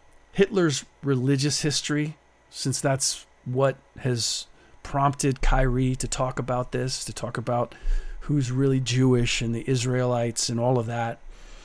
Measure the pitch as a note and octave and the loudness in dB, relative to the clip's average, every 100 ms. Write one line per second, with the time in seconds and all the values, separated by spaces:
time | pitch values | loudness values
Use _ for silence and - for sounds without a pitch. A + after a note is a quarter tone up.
0 | - - _ - G3 G3 E3 C3+ - _ | -20 -20 _ 0 2 4 2 2 -6 _
1 | C#3 C3 C3 C#3 D3 - D#3 C#3 - D3 | -2 0 2 2 2 0 -2 -2 -2 -2
2 | D3+ D3 _ _ _ - C#3 B2+ C#3+ C3+ | -2 -8 _ _ _ -6 -4 -2 0 0
3 | - - - _ - B2+ C3+ C3+ _ - | -2 -4 -10 _ -6 0 0 0 _ -6
4 | B2+ A#2+ - - - - - - - C#3+ | -2 0 -2 -4 -8 -18 -20 -18 -6 2
5 | C#3 C3+ C#3+ C3 - C3 C3 B2 C3 C3 | 2 2 0 2 4 4 4 2 0 0
6 | - - C3 C3 B2 B2 B2 B2 B2+ - | -4 -2 -4 -4 -2 -2 -2 -4 -4 -4
7 | - - - B2 A#2 A#2+ B2 - - - | -8 -8 -8 -6 -2 -2 -2 -4 0 0
8 | - - - D3 B2 B2+ C#3 C3+ A#2+ B2+ | -2 -8 -2 0 0 2 2 2 2 4
9 | C3 B2 A#2+ - A#2 A#2 - C3 B2+ B2+ | 4 4 2 0 -2 -2 -2 -2 0 0
10 | B2 A#2+ A#2 A2+ - A#2 B2 B2+ A2+ A#2 | 0 0 -2 -2 -2 0 2 2 0 -4
11 | A#2 A#2 - - - - | -4 -6 -14 -18 -18 -20